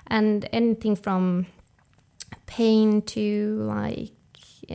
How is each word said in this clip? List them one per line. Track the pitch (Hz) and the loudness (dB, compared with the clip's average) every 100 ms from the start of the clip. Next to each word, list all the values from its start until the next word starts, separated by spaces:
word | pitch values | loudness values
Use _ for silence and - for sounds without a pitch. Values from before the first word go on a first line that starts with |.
| - | -4
and | 220 214 208 - | 0 2 0 -2
anything | 233 233 220 214 202 | 0 0 0 0 -2
from | 208 185 185 180 185 - - _ _ _ _ - - - - | 0 0 2 0 -4 -10 -20 _ _ _ _ -10 -10 -10 -12
pain | - 226 220 214 208 | 0 4 6 4 2
to, | 214 220 208 208 208 214 214 208 | 0 -4 -2 -2 -2 -2 -2 -2
like, | 208 - 214 _ _ - - - - | -4 -6 -10 _ _ -20 -20 -20 -14